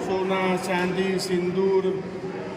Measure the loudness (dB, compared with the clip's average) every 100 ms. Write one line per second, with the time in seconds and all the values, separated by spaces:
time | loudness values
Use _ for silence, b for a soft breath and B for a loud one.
0 | -2 0 0 0 2 0 0 0 0 0
1 | 0 0 0 0 0 2 4 4 2 -2
2 | -4 -8 -8 -8 -8